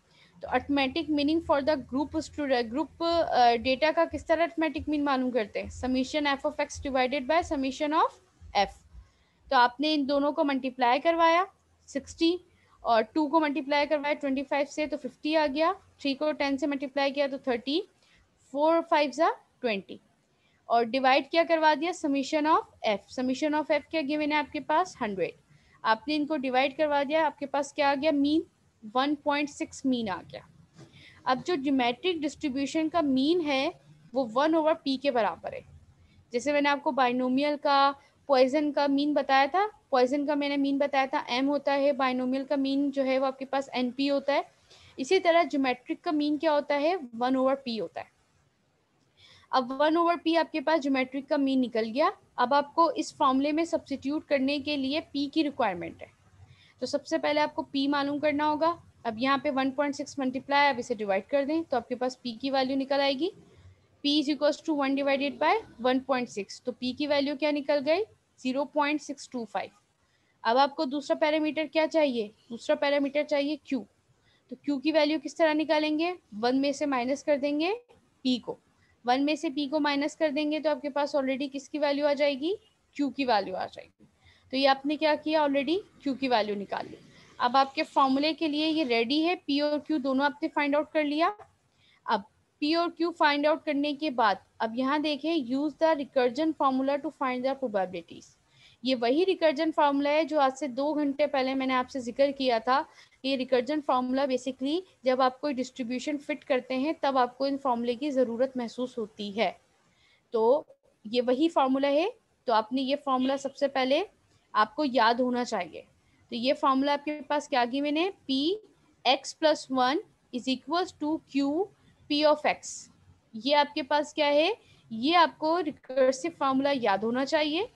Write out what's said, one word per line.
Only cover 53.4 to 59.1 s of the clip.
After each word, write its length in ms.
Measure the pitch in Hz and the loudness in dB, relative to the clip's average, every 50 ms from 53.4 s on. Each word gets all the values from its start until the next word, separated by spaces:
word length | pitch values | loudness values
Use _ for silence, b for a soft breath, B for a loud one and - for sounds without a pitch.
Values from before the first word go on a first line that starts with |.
| 277 302 | 2 0
में 120 | 302 311 339 | 0 0 0
substitute 600 | 330 330 294 - - 277 262 - 269 294 311 - | 0 -2 -4 -4 -4 -8 -6 -4 -4 -4 -4 -2
करने 320 | - 294 269 262 269 294 294 | -2 0 0 0 0 -2 -2
के 180 | 254 294 294 | -2 -4 -4
लिए 220 | 285 262 262 285 330 330 | -2 -2 -2 -4 -4 -4
P 240 | - - 277 285 | -6 -6 -4 -4
की 160 | 269 - 320 294 | -2 0 0 0
requirement 580 | 294 - - 240 202 180 175 165 165 - - | 0 0 0 -2 0 -2 -4 -8 -12 -12 -16
है, 100 | - - _ _ _ _ _ b b b b b b b b b | -20 -20 _ _ _ _ _ b b b b b b b b b
तो 60 | 254 | -8
सबसे 300 | 247 - 269 - - 320 | -4 -4 -4 -4 -2 -2
पहले 240 | 320 - 294 294 302 | -2 0 0 2 2
आपको 220 | 302 302 302 320 311 | 0 0 -2 -6 -8
P 240 | - - 277 269 | -4 -2 -2 0
मालूम 320 | 277 294 285 277 277 294 285 | 0 0 0 0 -2 -2 0
करना 260 | 294 302 285 294 302 | 0 0 0 2 0
होगा। 320 | 302 302 285 320 330 339 339 - - _ _ - | 0 0 2 0 0 0 -2 -8 -20 _ _ -8
अब 140 | 233 | -6